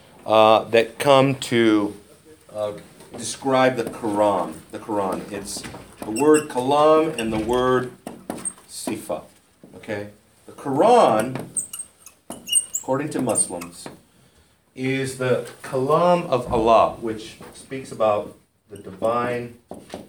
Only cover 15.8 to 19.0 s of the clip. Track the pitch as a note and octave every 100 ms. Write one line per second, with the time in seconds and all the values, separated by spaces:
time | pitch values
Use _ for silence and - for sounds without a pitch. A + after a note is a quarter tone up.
15.8 | C3 D#3+ F3 F3 C#3 B2 - A#2+ A2 A2
16.8 | F2 - A2+ A2 - - - - - C3+
17.8 | B2+ - G#2+ G#2 - - _ _ _ G2+
18.8 | F#2+ F#2